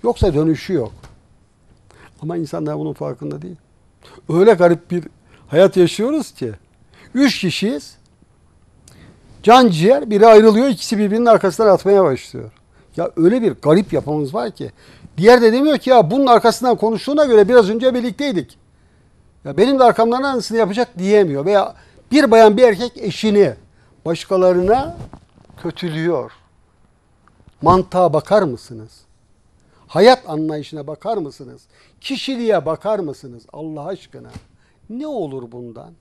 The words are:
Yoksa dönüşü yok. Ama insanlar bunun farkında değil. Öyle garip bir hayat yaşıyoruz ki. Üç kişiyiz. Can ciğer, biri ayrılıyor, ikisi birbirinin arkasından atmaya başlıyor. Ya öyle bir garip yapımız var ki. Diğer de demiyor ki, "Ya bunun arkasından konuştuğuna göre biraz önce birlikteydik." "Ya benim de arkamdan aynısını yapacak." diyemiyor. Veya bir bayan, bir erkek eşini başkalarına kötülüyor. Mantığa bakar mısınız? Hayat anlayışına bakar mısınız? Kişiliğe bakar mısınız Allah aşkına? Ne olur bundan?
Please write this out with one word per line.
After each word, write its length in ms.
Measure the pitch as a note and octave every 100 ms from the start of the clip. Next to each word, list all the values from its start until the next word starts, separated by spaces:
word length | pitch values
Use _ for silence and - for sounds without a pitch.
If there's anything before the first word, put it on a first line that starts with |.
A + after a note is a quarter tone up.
Yoksa 300 | A#3 A3+ G3+
dönüşü 380 | D3 D#3+ D#3 -
yok. 200 | E3+ G#2+ - - _ _ _ _ _ _ _ _ _ - _
Ama 140 | D#3 E3+
insanlar 420 | D#3 E3 D3+ D3+
bunun 140 | D3+
farkında 500 | C#3+ D3 C#3 D3 D3
değil. 140 | F3 F3 _ _ _ _ _ - -
Öyle 240 | D#3+ G#3
garip 380 | F#3 F3 E3+ _
bir 140 | F3 D3+ _ _ _ _
hayat 280 | D3+ F#3+ F#3
yaşıyoruz 560 | E3+ - A#3 D#4 -
ki. 180 | - B2 G#2 _ _ _ _ _
Üç 260 | A#3+ C#4 -
kişiyiz. 560 | F#3 - G3+ C#4+ - _ _ _ _ _ _ _ _ _ _ _ - _ _ -
Can 260 | G3 B3 A#3+
ciğer, 420 | D#3+ F#3 C#4 C4
biri 160 | G#3 A3+
ayrılıyor, 420 | G#3+ A3 G#3+ C#4
ikisi 300 | F#3 - G#3
birbirinin 280 | G#3 A3 A#3+
arkasından 420 | G#3+ G3 E3 A3
atmaya 360 | F#3 F#3+ G3+
başlıyor. 460 | E3+ B2+ - B2 A2 _ _ _ _ -
Ya 140 | F3 -
öyle 260 | E3 B3
bir 100 | A3
garip 400 | A#2+ C#3+ E3+ G3
yapımız 420 | D3 A#2+ D3+ C#3
var 160 | F#3+ A#3+
ki. 220 | - B2+ _ _ _ - -
Diğer 260 | G3+ B3
de 100 | A#3
demiyor 260 | A#3+ D4+ C4+
ki, 120 | -
"Ya 200 | B3 D#3+
bunun 160 | B3+ C4+
arkasından 500 | A#3 A#3 - B3+ G#3+
konuştuğuna 480 | G#3+ A3 - D4
göre 240 | D4 A3 G3+
biraz 220 | B3 G3
önce 240 | A3+ B3+
birlikteydik." 680 | B3 A#3+ F#3+ C#4+ F#3 C3 _ _ _ _ _ _ _ _ _
"Ya 120 | C#3+ C#3+
benim 220 | A#3+ C4+
de 60 |
arkamdan 380 | A#3+ - A#3 B3
aynısını 360 | C#4 B3+ - A3+
yapacak." 400 | G3+ G3+ A#3+ E3+
diyemiyor. 460 | F#3 G#3 F3+ C#3 E3
Veya 280 | G3+ - - _ _ _
bir 180 | C#4+ C#4
bayan, 260 | A3+ A3 G#3
bir 60 |
erkek 300 | B3 F#3+ A#3+ -
eşini 580 | G#3+ - A3 G#3 F3 A2 _ _ _ _
başkalarına 920 | D#3+ E3 - F#3+ F#3 F3+ F#3 B3 D#4 E4+ - - _ _ _ -
kötülüyor. 720 | F3 - F3 D#3 E3 D#3 A2+ _ _ _ _ _ _ _ _ _ _ _ _ _
Mantığa 500 | D3+ F#3 F#3 F3+ F3+
bakar 300 | D3+ - G#3
mısınız? 480 | F3 A#2 - A#2 A2 _ _ _ _ _ _ _ _ _ _
Hayat 440 | D#3 A3 B3+ -
anlayışına 560 | D#3 D#3 D3+ C#3+ D3+ C#3+
bakar 300 | D3+ G3 A3
mısınız? 460 | D3 - B2 A#2+ _ _ _ _
Kişiliğe 680 | - C4+ - B3 A#3 F#3 C#3+
bakar 320 | D#3+ G3+ G#3+
mısınız 440 | D#3+ B2+ C3 A#2+ _
Allah 340 | C#3+ D#3+ D3+ D3+
aşkına? 440 | G3 _ B2+ A#2 - _ _ _ _ _
Ne 160 | A#3 D4+
olur 460 | C4 D#3 C3 A#2+
bundan? 400 | B2 A#2+ A#2 E3+ E3